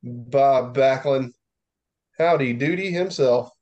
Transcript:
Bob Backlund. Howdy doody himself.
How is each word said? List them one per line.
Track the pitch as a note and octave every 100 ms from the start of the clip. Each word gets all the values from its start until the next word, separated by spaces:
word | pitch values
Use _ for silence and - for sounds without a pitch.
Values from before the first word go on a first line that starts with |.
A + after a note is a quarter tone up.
Bob | B2 A#2+ A#2+ C3+ C#3 C3 B2 B2
Backlund. | C3+ C3 C#3+ C3+ B2+ _ _ _ _ _ _ _ _ _
Howdy | E3 E3 C3
doody | A#2+ C#3+ F3+ F#3+
himself. | F3 F3+ F3+ C3 B2 B2 _